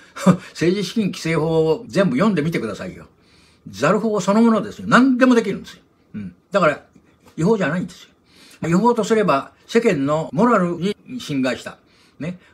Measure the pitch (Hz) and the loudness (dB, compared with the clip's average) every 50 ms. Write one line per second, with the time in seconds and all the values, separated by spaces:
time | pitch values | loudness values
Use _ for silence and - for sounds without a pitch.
0 | - - _ - - 190 160 - - - - - 156 175 190 208 190 - - 226 | -20 -20 _ 0 2 2 2 2 -4 -14 -6 -2 -2 0 0 -2 -4 -4 -4 -4
1 | 202 180 - - - 160 160 156 151 165 160 160 160 160 156 127 127 113 110 185 | -4 -4 -6 -6 -6 -4 -2 -2 -2 0 0 2 2 2 0 -2 -4 -4 -2 0
2 | 202 175 123 123 190 226 196 151 143 170 165 165 113 110 95 - - 90 - - | 0 2 2 2 2 2 2 0 -2 -2 -2 -4 -6 -6 -8 -10 -12 -14 -14 -16
3 | - - _ _ _ _ _ _ _ _ _ _ _ - 101 95 131 156 202 208 | -20 -20 _ _ _ _ _ _ _ _ _ _ _ -18 -6 -2 0 2 2 2
4 | 214 226 208 202 185 196 202 220 233 233 220 202 - 202 - - 185 - 175 233 | 0 -2 -2 0 0 2 2 4 4 4 2 0 -2 -6 -10 -10 -2 2 4 4
5 | 262 277 254 240 262 254 247 233 196 196 175 - - - - - _ _ _ _ | 6 4 4 4 4 4 4 4 2 0 -4 -8 -10 -16 -20 -20 _ _ _ _
6 | _ _ - 107 101 90 - _ _ _ - 196 175 156 139 - - _ _ _ | _ _ -14 -12 -12 -12 -14 _ _ _ -2 0 2 0 0 -2 -8 _ _ _
7 | _ _ _ _ _ - _ - 160 202 226 202 180 139 165 180 - - - - | _ _ _ _ _ -14 _ -2 0 2 2 2 0 -2 -2 -4 -6 -8 -10 -18
8 | - - _ _ _ _ _ - - - - _ - 160 170 190 220 240 240 233 | -20 -20 _ _ _ _ _ -20 -20 -20 -14 _ -2 0 2 4 4 4 2 2
9 | 202 - 226 220 202 170 139 135 139 - - _ _ - - 233 233 226 180 139 | 0 0 2 2 2 2 0 0 -2 -6 -14 _ _ -2 0 2 2 2 0 0
10 | 135 143 151 160 156 - - 160 220 240 233 196 180 175 170 147 170 202 208 - | 0 0 -2 -2 -4 -2 0 2 2 4 4 2 0 -2 -2 -4 -4 -6 -6 -8
11 | _ - 254 120 - - 147 135 127 131 120 - - - - _ _ _ _ _ | _ -14 -14 -12 -10 -6 -4 -2 -2 -2 -4 -6 -10 -16 -20 _ _ _ _ _
12 | _ _ _ - 135 170 180 - _ _ | _ _ _ -12 -12 -12 -12 -12 _ _